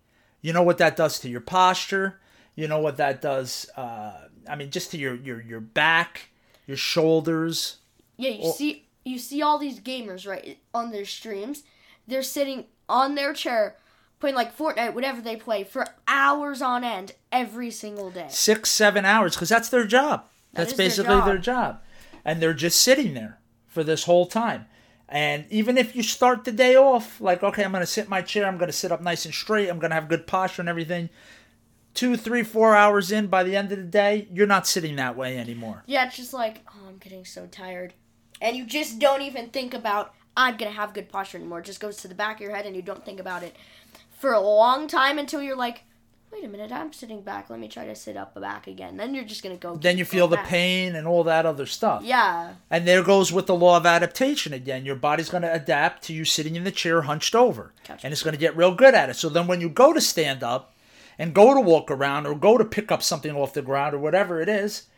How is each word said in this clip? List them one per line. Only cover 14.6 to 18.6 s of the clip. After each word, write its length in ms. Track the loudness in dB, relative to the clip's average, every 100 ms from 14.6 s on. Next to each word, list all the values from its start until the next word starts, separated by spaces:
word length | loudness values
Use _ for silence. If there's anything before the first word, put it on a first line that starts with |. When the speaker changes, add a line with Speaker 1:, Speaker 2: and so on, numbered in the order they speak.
| -4 -2 -4
Speaker 2:
whatever 280 | -4 -6 -6
they 140 | -10 -10
play, 280 | -6 -6
for 240 | -6 -8 -8 -6 -2
hours 540 | 2 4 2 -2 -4
on 220 | -2 -2
end 300 | -4 -6 -10 -18 _
every 400 | -2 -2 -6 -10
single 400 | -10 -12 -12 -12
day. 160 | -12 -8
Speaker 1:
Six, 400 | 0 2 2